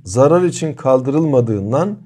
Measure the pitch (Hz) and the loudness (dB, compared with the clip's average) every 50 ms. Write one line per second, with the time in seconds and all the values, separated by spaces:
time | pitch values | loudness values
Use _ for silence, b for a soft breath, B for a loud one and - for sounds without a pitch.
0 | - 95 92 123 135 147 165 175 180 175 175 - 165 156 143 - - 131 131 131 | -12 -4 0 2 4 4 4 4 2 0 -2 -4 -6 -8 -6 -2 0 0 0 0
1 | 123 139 135 156 165 156 139 127 120 110 107 98 98 104 120 143 175 208 208 - | 0 -2 -2 0 0 2 2 2 2 0 -2 -4 -2 -2 -2 -2 -2 -2 -6 -10
2 | - | -16